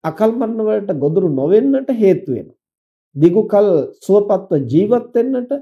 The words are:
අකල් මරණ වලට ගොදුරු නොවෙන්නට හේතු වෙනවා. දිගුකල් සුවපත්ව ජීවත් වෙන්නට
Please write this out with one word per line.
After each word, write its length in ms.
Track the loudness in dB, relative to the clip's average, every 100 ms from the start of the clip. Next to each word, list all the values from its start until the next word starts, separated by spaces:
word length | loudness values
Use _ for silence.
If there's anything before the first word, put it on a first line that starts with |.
අකල් 280 | -10 -2 -2
මරණ 300 | 0 -4 -4
වලට 360 | -2 -2 -4 -4
ගොදුරු 300 | 0 0 0
නොවෙන්නට 600 | -2 2 2 2 -2 -2
හේතු 400 | 0 2 2 -2
වෙනවා. 260 | -8 -10 _ _ _ _ _ _ 2
දිගුකල් 520 | 2 4 2 2 2 2 -2 -10
සුවපත්ව 540 | 0 0 2 -2 0 -2 0
ජීවත් 460 | 0 2 0 0
වෙන්නට 400 | -2 0 -2 -4 -8